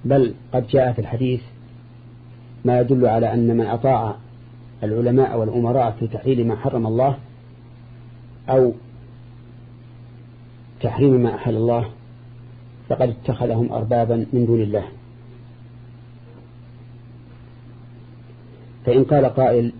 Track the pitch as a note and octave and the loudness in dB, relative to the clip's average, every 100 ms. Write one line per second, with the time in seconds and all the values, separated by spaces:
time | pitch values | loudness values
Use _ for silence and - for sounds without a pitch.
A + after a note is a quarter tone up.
0 | A#2 C#3 A#2+ G#2 - B2+ A#2+ C#3 B2+ A#2 | 2 2 2 -2 -6 -6 0 2 2 0
1 | G#2+ A#2+ B2+ B2 - - - - - - | -6 -4 -2 -4 -8 -20 -20 -20 -20 -20
2 | - - - - - - B2+ B2 B2 C3 | -20 -20 -20 -20 -20 -6 0 2 2 2
3 | B2 A2+ A2+ A#2 A#2 A#2 A2 A2+ C3+ B2 | 2 2 0 0 2 0 0 -2 0 0
4 | A2 - - - - - - - G#2+ A2 | -2 -8 -16 -20 -20 -20 -20 -10 -6 -2
5 | A#2+ B2 C3 A#2+ A2 A#2+ A#2 C3 A#2+ A2 | 0 2 2 0 -2 -2 0 0 0 -2
6 | A2+ G#2+ C3 B2+ A#2 A2 - B2+ A2 A2+ | -8 -6 -2 0 0 -2 -4 -4 -2 0
7 | C3+ C3 - - - - - - - - | 0 -2 -10 -20 -20 -20 -20 -20 -20 -20
8 | - - - - - C3 B2+ A2+ - - | -20 -20 -20 -20 -2 2 2 0 -12 -20
9 | - - - - - - - - - - | -20 -20 -20 -20 -20 -20 -20 -20 -20 -20
10 | - - - - - - - - A2+ A2 | -20 -20 -20 -20 -20 -20 -20 -8 -8 2
11 | C#3+ B2+ A#2 G2+ A#2+ A2 A#2 A#2+ A2+ - | 4 4 2 -2 -4 -2 0 0 -4 -12
12 | - - - - - - - - - B2+ | -20 -20 -20 -20 -20 -20 -20 -20 -8 -2
13 | B2+ A2 - A2+ A#2+ A2+ A#2+ A#2 A2 A#2+ | -2 -2 -6 -4 -2 -2 -2 -4 -2 0
14 | A2+ A#2 A2 B2+ A#2 A#2 G#2+ G#2 F2+ - | 0 -2 -2 -2 0 0 0 -4 -6 -16
15 | - - - - - - - - - - | -20 -20 -20 -20 -20 -20 -20 -20 -20 -20
16 | - - - - - - - - - - | -20 -20 -20 -20 -20 -20 -20 -20 -20 -20
17 | - - - - - - - - - - | -20 -20 -20 -20 -20 -20 -20 -20 -20 -20
18 | - - - - - - - - - B2 | -20 -20 -20 -20 -20 -20 -20 -8 2 2
19 | C3 D3 C3 B2 C3 A#2+ A#2+ - | 4 4 2 2 2 2 0 -6